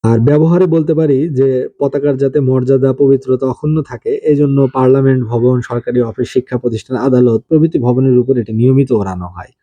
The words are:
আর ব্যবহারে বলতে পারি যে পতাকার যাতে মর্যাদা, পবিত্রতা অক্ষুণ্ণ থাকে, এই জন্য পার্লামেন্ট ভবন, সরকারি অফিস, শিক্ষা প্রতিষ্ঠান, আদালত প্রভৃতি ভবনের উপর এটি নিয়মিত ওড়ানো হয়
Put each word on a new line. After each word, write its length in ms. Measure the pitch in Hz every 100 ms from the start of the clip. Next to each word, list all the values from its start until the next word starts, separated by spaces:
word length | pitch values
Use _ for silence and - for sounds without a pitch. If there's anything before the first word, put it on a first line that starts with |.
আর 140 | 110 113
ব্যবহারে 460 | 120 151 160 175 185
বলতে 260 | 165 156
পারি 240 | 156 156 135 160
যে 180 | 131 135 127 131 _
পতাকার 380 | 139 143 143 135
যাতে 220 | 139 143
মর্যাদা, 500 | 131 131 127 135 135
পবিত্রতা 520 | 131 139 135 127 131 131
অক্ষুণ্ণ 300 | 123 151 156
থাকে, 300 | 143 120 - 139
এই 140 | 160 143
জন্য 200 | 143 139 135
পার্লামেন্ট 480 | 131 131 135 135 131 117
ভবন, 300 | 117 123 127
সরকারি 380 | 120 120 - 123
অফিস, 260 | 117 113 120
শিক্ষা 280 | 131 123 127
প্রতিষ্ঠান, 380 | 123 110 - 127
আদালত 440 | 131 127 123 113
প্রভৃতি 340 | - 160 160 160
ভবনের 360 | 123 123 131 123
উপর 160 | 123 127
এটি 160 | 110
নিয়মিত 360 | 110 123 131 139
ওড়ানো 360 | 117 95 92 87
হয় 240 | 87 90 _